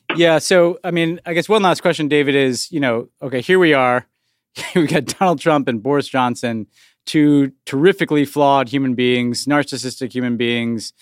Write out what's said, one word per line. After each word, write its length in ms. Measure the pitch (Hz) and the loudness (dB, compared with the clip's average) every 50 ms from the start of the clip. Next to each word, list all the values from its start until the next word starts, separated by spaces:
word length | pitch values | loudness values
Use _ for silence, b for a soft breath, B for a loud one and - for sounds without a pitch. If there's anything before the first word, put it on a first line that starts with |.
| _ - - | _ -6 0
Yeah, 220 | 156 170 165 160 151 | 2 4 4 4 2
so, 400 | - - 196 180 170 170 180 - - | 2 2 4 4 4 4 0 -2 -6
I 80 | 185 170 | -4 -2
mean, 280 | 170 165 165 170 175 - | -2 -2 -2 -4 -6 -8
I 80 | 175 170 | -6 -4
guess 140 | 170 160 - | -4 0 0
one 140 | 208 220 202 | 2 2 2
last 200 | 185 165 - - | 2 2 2 0
question, 260 | 180 160 - 151 143 | 0 0 0 0 0
David, 260 | 147 147 143 135 139 | 2 2 2 2 2
is, 340 | 139 135 131 123 117 - - 175 | 2 2 2 0 -2 -6 -6 -4
you 80 | 156 | -2
know, 280 | 139 127 117 113 123 - _ _ - | -2 0 -2 -2 -4 -8 _ _ -10
okay, 180 | 135 127 127 | -8 -6 -4
here 180 | 117 - 185 185 | -2 2 2 4
we 160 | 180 160 147 | 4 4 4
are. 320 | 135 127 123 123 123 - _ _ _ _ _ _ _ _ _ _ | 4 4 2 2 0 -2 _ _ _ _ _ _ _ _ _ _
<laughs> 180 | - - - - | -16 -12 -4 0
We 120 | 180 165 | 0 0
got 200 | 143 156 160 127 | 2 0 -2 -2
Donald 340 | - - - 196 185 170 139 | -4 -4 -2 0 0 0 0
Trump 260 | - 165 156 147 131 - | 0 0 0 2 0 -2
and 140 | 120 113 101 | -4 -4 -2
Boris 260 | 135 143 143 127 - | -2 -2 -2 -2 -2
Johnson, 600 | - 131 127 123 120 - - 120 113 113 104 b b b b b b b _ | -2 -2 0 0 -2 -4 -6 -6 -6 -8 -10 b b b b b b b _
two 460 | - - 160 147 147 147 143 139 135 131 _ _ | -4 0 2 4 4 4 4 2 0 -4 _ _
terrifically 580 | - - 135 151 190 190 - 175 127 151 147 143 | -8 -2 2 2 2 2 2 0 -2 0 0 0
flawed 440 | 139 - 147 143 139 139 139 131 117 | 0 0 0 2 2 4 2 0 0
human 260 | 131 139 135 131 123 | -2 -2 -2 -2 -2
beings, 520 | 113 123 123 123 123 123 120 120 - - | 0 0 0 0 0 0 -2 -4 -4 -2
narcissistic 680 | 135 143 147 139 - - 123 113 127 117 - 135 117 - | 0 0 0 0 -2 -6 -8 -8 -10 -10 -8 -10 -8 -6
human 240 | 123 123 123 120 | -6 -4 -4 -2
beings, 560 | 110 120 117 120 117 117 117 117 110 101 - b b | -2 -2 -2 -2 -2 -4 -4 -6 -8 -8 -12 b b